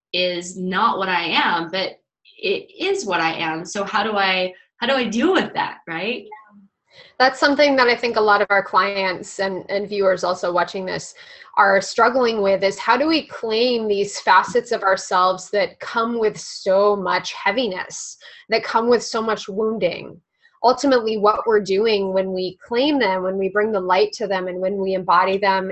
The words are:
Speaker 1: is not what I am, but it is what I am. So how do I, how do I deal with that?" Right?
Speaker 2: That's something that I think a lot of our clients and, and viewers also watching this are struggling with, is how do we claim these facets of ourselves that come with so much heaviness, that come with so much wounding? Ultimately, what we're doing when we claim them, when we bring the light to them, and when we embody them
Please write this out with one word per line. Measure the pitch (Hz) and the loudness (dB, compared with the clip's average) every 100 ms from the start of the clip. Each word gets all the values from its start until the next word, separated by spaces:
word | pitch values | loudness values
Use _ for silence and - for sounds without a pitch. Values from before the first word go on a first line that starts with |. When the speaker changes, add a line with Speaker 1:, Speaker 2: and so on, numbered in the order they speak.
| _ | _
Speaker 1:
is | 180 180 175 180 185 | -2 -2 -2 -8 -8
not | 185 185 220 185 | -4 0 0 0
what | 190 | -2
I | 175 170 | -2 0
am, | 247 247 175 170 | 0 0 0 -2
but | 190 185 - _ _ _ - | -4 -6 -8 _ _ _ -8
it | 185 196 - - | -4 -4 -6 -6
is | 370 392 208 | -4 -2 -2
what | 175 | 0
I | 165 | 0
am. | 160 165 160 | -2 -4 -6
So | 170 202 | -6 -6
how | 196 214 | -2 -2
do | 214 208 | 0 0
I, | 190 185 185 - _ - | 0 0 -2 -6 _ -6
how | 240 | 0
do | |
I | 269 | 0
deal | 226 220 311 | 0 0 2
with | 349 - | 2 0
that?" | - - - - | -4 -6 -6 -10
Right? | 165 202 247 - 415 - - - _ _ - - - | -6 -6 -8 -12 -20 -20 -20 -20 _ _ -20 -10 2
Speaker 2:
That's | 262 277 | 2 4
something | 294 277 294 269 | 2 4 4 4
that | 240 | 2
I | 233 | 2
think | 240 226 | 0 2
a | |
lot | 214 202 | 4 4
of | 202 | 4
our | 196 | 0
clients | 196 190 196 202 190 170 - - | 2 0 0 0 -2 -4 -8 -6
and, | 196 185 - | -4 -6 -6
and | 202 202 | -6 -4
viewers | 202 190 180 | 0 0 0
also | 175 185 180 | -2 -2 -2
watching | 175 175 196 | -2 -2 -4
this | 185 165 - - - - - - | -8 -8 -10 -18 -20 -20 -6 2
are | 196 196 | 4 2
struggling | 196 - 233 247 240 220 | 0 2 2 4 0 2
with, | 196 190 | 2 2
is | 196 202 | 0 -2
how | - 247 | 0 2
do | 311 | 2
we | 320 - | 0 -2
claim | - 226 220 247 240 214 | -8 -4 0 0 0 0
these | 202 202 - | -2 -2 -2
facets | - 185 - 240 233 | 4 4 4 0 -2
of | 226 | -2
ourselves | 196 190 - 185 185 185 - | 0 0 0 2 2 0 -2
that | 208 185 - | -2 -2 -4
come | - 233 233 233 | -6 -2 -2 0
with | 214 208 | -2 -2
so | - - 202 190 208 | -10 -6 0 4 4
much | 202 180 180 180 | 2 0 -2 -4
heaviness, | - - 214 240 185 - - - - - - - | -6 -4 -2 -2 -6 -10 -14 -16 -18 -20 -20 -4
that | 220 | -4
come | - 233 233 | 0 0 2
with | 233 | 2
so | 233 226 | 0 -4
much | 220 208 - | -2 -4 -4
wounding? | 196 220 220 175 - - - _ _ _ _ | -4 -4 -2 -2 -4 -12 -18 _ _ _ _
Ultimately, | 240 247 285 254 220 220 | 2 2 4 4 2 2
what | 208 220 233 | 2 2 2
we're | 214 | 2
doing | 185 190 226 202 190 | 2 2 2 2 0
when | 190 190 | 0 -2
we | 185 185 180 - | -2 -6 -8 -4
claim | 240 294 285 | 0 2 2
them, | 208 190 | 2 0
when | 185 190 | -2 -2
we | 190 | 0
bring | 202 214 | 0 0
the | 208 | 0
light | 185 185 208 | 2 2 2
to | - 208 | -2 -4
them, | 190 185 | -4 -4
and | 180 | -4
when | 190 202 | -4 -2
we | 190 | -2
embody | 190 185 175 190 196 | -2 2 4 4 2
them | 196 190 190 | 2 0 -2